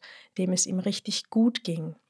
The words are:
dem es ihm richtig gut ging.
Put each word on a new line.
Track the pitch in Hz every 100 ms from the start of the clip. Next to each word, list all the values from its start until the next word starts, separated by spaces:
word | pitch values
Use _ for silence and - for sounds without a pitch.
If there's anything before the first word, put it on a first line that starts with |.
| - - - -
dem | 185
es | 185 -
ihm | 185
richtig | 202 202 - - -
gut | 226 233 240
ging. | - 160 160 160